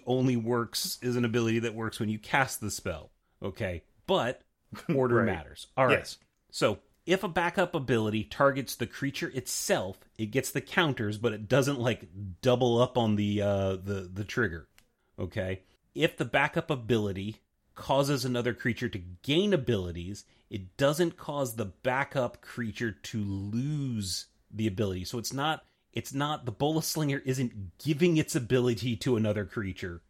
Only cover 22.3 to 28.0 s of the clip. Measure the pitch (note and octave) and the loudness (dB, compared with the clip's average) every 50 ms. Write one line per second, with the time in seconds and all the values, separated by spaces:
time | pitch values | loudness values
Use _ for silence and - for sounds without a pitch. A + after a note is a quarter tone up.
22.3 | - - - - - B2 A#2+ A2 G2 - B2 A2+ F#2 - - - - A2 G2+ G2+ | -4 -10 -18 -12 -8 -6 -6 -6 -4 -4 -4 -4 -4 -6 -10 -6 -4 -4 -2 -2
23.3 | G2 G2 G2 G2+ G#2+ A#2 C3 D3 D3+ D3 C#3 C3 A#2 G#2+ G2+ F#2 F2+ - - - | -4 -4 -4 -4 -4 -2 -2 -2 -2 -2 -2 -2 -2 -4 -4 -4 -6 -6 -8 -12
24.3 | _ _ _ _ - G#2 A2 G#2+ F#2 F#2 G#2+ G2 F#2 F#2 F2+ - - A#2+ G#2+ - | _ _ _ _ -6 -2 -2 -2 0 0 -2 -2 -2 -4 -6 -6 -6 -6 -6 -6
25.3 | C3 C3+ C#3+ D#3 D#3 - - _ _ _ _ _ - - - - B2+ C#3 C#3+ D3 | -4 -2 -2 -2 -2 -4 -8 _ _ _ _ _ -8 -8 -8 -4 -4 -2 -2 -2
26.3 | D3+ D3 C3 A#2 G#2 - C#3 D3 D#3+ D#3 D#3 - - D#3+ D#3 C#3+ C#3 C#3 - C3 | -2 -4 -6 -8 -2 0 0 2 2 2 0 0 0 0 0 0 0 0 -2 -2
27.3 | B2+ C3 C3 A#2+ - G#2 G2 F2 - - - C#3+ D#3 C3+ | 0 0 -2 -2 -4 -6 -10 -10 -12 -4 -2 -2 2 4